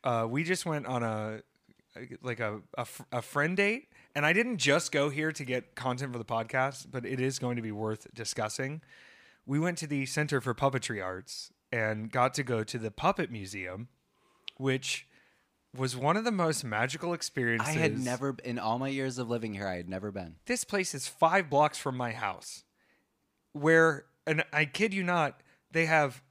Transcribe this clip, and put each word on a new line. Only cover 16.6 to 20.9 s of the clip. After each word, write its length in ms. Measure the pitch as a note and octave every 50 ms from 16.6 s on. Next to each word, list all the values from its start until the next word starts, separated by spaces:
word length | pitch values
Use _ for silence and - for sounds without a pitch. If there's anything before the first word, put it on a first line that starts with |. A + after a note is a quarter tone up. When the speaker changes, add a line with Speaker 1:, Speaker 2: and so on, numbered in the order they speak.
Speaker 1:
magical 500 | - A#2+ G#2+ G#2+ A#2 C3 C3 D#3 - F3
experiences. 560 | E3+ D#3+ - - _ - B2 A#2 A#2 A2+ A2 D3
Speaker 2:
I 100 | D#3 D#3
had 180 | D#3+ - - -
never, 380 | B2+ B2 B2 B2 C3+ C#3 C3+ A2 -
in 160 | B2+ A#2+ A#2+
all 180 | - A2 A2+ B2
my 100 | C3+ C3+
years 300 | C#3 C3+ C3+ C3+ B2 B2
of 100 | B2 A2+
living 260 | A#2+ A#2 A2+ A2 G2+
here, 120 | G2 G2+
I 100 | G2 F#2
had 120 | F2 F2 F2
never 240 | F#2+ F#2+ G2 G#2
been. 240 | F#2+ G2 F#2 E2+ D#2+ - _
Speaker 1:
This 160 | - - A#3+
place 320 | - - - G3+ F#3 -